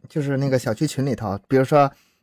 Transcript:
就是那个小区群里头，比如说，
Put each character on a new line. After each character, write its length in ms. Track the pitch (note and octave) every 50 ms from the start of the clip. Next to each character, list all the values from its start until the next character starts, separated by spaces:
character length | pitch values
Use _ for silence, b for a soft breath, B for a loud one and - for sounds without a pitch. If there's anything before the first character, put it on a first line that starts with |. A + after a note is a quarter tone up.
| - -
就 120 | - D#3+
是 140 | C#3 C#3+ C#3
那 140 | C3 C#3 C3+
个 100 | C3 B2
小 140 | - B2 G#2
区 120 | - D#3+
群 200 | C#3+ - - C3+
里 100 | C#3+ A#2
头， 240 | - A2+ G2 G2 G2 -
比 80 | _ C3+
如 80 | C3 C3+
说， 260 | - D#3 D3 C#3 C3+ b b b b b _